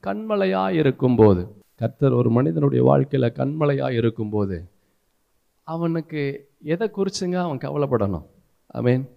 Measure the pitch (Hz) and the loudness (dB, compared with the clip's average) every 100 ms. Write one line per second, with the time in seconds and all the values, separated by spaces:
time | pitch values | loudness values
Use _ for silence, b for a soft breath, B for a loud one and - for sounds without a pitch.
0 | 196 202 220 208 190 190 190 175 143 127 | -6 -8 -4 -2 0 0 0 2 0 0
1 | 127 120 107 92 87 - _ _ 117 - | 0 6 6 6 -2 -14 _ _ -6 0
2 | 139 123 120 117 143 165 143 127 127 139 | 0 2 2 2 2 0 0 2 4 4
3 | 135 139 120 127 135 156 147 139 131 120 | 2 0 -2 -2 -6 -2 -2 0 -2 0
4 | 113 113 107 104 98 87 90 _ _ _ | -2 -2 -6 -4 -4 -6 -10 _ _ _
5 | _ _ _ _ _ _ - 165 170 165 | _ _ _ _ _ _ -12 -4 -2 -2
6 | 160 151 139 139 - _ 147 170 220 208 | -4 -6 -4 -6 -16 _ -4 -2 -2 -2
7 | 196 190 185 180 170 135 143 143 135 120 | -4 -2 -4 -2 -4 -4 -6 -4 0 0
8 | 98 87 - _ _ _ _ 113 123 127 | 0 -4 -10 _ _ _ _ -2 0 0
9 | 139 | -2